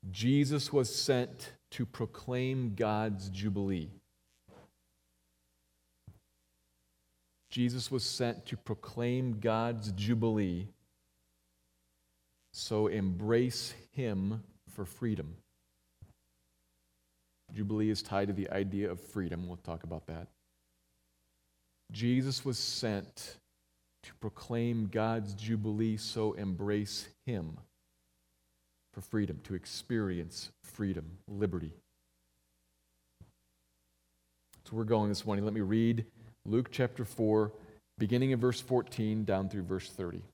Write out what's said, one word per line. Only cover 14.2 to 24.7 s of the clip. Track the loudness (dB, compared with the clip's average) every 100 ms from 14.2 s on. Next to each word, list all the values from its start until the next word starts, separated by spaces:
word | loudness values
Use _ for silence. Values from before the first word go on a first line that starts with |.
| -2 -2 -8 -20 -20
for | -10
freedom. | -10 -4 0 0 -4 -10 _ _ _ _ _ _ -20 _ _ _ _ _ _ _ _ _ _ _ _ _ _
Jubilee | -6 -2 2 2
is | 2
tied | 0 0 0
to |
the | 0 -2
idea | 0 0 0 -2
of | -4
freedom. | -8 -4 -4 -4 -6
We'll | -10
talk | -8 -8
about | -6 -8 -8
that. | -10 -12 _ _ _ _ _ _ _ _ _ _ _ _ _ _ _ _
Jesus | -2 4 4 2 -2
was | -2 -2
sent | -2 -2 0 -2 -4 -12 -16 -16 _ _ _ _ _ _
to | -20 -8
proclaim | -8 -8 -4 0 2